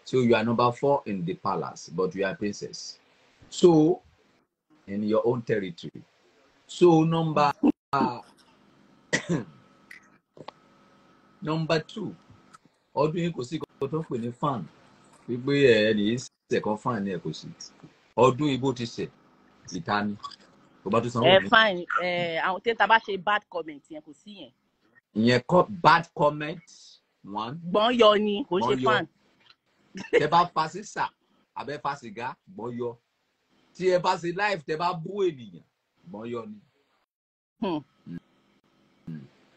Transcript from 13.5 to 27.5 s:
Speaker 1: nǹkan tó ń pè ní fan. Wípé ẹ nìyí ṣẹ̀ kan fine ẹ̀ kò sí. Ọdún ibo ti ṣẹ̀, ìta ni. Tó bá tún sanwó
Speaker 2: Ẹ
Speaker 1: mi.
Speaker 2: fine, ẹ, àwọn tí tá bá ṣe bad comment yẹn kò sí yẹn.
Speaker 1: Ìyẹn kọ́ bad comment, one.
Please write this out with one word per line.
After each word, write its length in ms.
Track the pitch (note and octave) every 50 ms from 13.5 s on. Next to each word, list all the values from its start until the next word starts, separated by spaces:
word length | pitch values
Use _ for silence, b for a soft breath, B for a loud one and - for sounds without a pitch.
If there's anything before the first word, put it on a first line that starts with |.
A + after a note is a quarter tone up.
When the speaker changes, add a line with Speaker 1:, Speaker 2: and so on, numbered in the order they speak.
| E3 D#3
Speaker 1:
nǹkan 300 | - - _ - C#3 C3
tó 80 | D3 D#3+
ń 60 | D#3+ -
pè 80 | D3 A2+
ní 120 | - B2 A#2+
fan. 320 | - D3+ D3 C3 A#2 D#3+ - - _ _ _ _ _ _ _ _ - _ -
Wípé 240 | A#2+ B2 B2+ C#3 C#3+ C#3+ C#3 B2
ẹ 240 | A2+ G#2+ G#2+ A2 A2
nìyí 220 | G#2 G2+ G#2+ A#2+ B2+ - - _ _ _ -
ṣẹ̀ 100 | A#2 G2 -
kan 140 | G#2+ G#2+
fine 340 | G2+ - B2+ A#2+ G#2 G2 G2 F#2
ẹ̀ 60 | E2+
kò 120 | - D#2+ D#2
sí. 160 | - - D#2 - - - - - _ - - _ _ _ _ -
Ọdún 340 | G#2+ A#2+ C3 C3 A#2+ D3+ D3
ibo 220 | C3 B2 C3 C3+ B2
ti 120 | - A#2
ṣẹ̀, 240 | A#2 - - E2+ - - _ _ _ _ _ _ _ _ _ - - F2
ìta 300 | F2+ E2 A2 G#2 G#2 G#2
ni. 120 | G#2 G#2 - - - - - _ _ _ _ _ _ _ _ -
Tó 60 | F#2+
bá 100 | G#2+ A#2
tún 100 | A#2+ A#2+
sanwó 160 | A#2+ A#2+ -
Speaker 2:
Ẹ 120 | E3+ F#3+ F#3+
Speaker 1:
mi. 80 | F#3+ G3
Speaker 2:
fine, 360 | A#3+ A3 A3 G#3+ F#3 F3 E3+ - - - F3
ẹ, 380 | F3+ F3 F3 F3 E3+ E3 D#3+ D3
àwọn 180 | F3+ F#3 F#3+ -
tí 120 | A#3 A3+
tá 120 | A3 G#3
bá 120 | G3+ A3+ A3+
ṣe 180 | - A3 G3 F#3+ E3+
bad 180 | G#3 G#3 G#3 - -
comment 340 | F#3 E3+ D#3+ D#3 D3 C#3 - -
yẹn 120 | D#3+ D3+ -
kò 100 | D#3+ C#3+
sí 180 | _ _ G#3 G#3 F#3+
yẹn. 120 | D3 A#2 _ _ _ _ _ _ _ _ _ _ _ _ -
Speaker 1:
Ìyẹn 240 | G#2 A2+ A#2+ B2 A#2+ -
kọ́ 200 | - F3 F3+ - - G#2 E3+ -
bad 240 | D3+ E3 E3 E3 - -
comment, 480 | E3 D3+ D3 D3+ D3+ D3+ D3+ E3+ E3 - - - - - - - _ _ _ _ _ -
one. 320 | F#2+ G2+ G#2 A2 A#2+